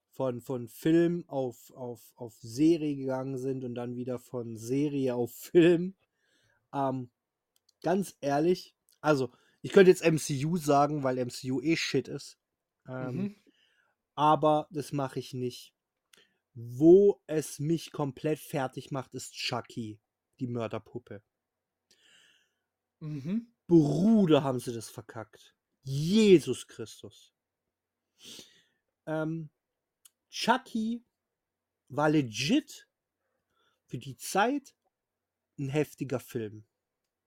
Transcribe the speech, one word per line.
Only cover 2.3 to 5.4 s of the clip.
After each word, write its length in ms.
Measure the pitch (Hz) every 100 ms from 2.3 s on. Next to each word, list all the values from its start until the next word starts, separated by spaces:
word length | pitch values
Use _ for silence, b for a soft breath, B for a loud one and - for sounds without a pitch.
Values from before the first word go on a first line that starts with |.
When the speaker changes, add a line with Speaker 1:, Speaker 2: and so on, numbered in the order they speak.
| -
Speaker 1:
Serie 540 | 117 117 156 165 151 139
gegangen 420 | 131 131 131 131
sind 260 | 131 131
und 120 | 123 120
dann 200 | 120 123
wieder 240 | 123 120
von 380 | - 127 117 110
Serie 580 | 117 135 147 143 131 123
auf 180 | 120
Film. 600 | -